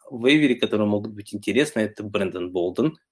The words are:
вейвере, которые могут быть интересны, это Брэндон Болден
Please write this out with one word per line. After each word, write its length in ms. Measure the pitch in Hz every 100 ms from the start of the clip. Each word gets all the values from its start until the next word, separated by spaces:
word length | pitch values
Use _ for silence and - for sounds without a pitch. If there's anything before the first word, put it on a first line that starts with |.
| -
вейвере, 440 | 120 123 151 143 123
которые 320 | 107 107 104
могут 240 | 104 107
быть 220 | 104 101
интересны, 460 | 101 104 107 135 113
это 220 | 104 -
Брэндон 480 | 107 101 95 90 90
Болден 440 | 90 87 92 143 - _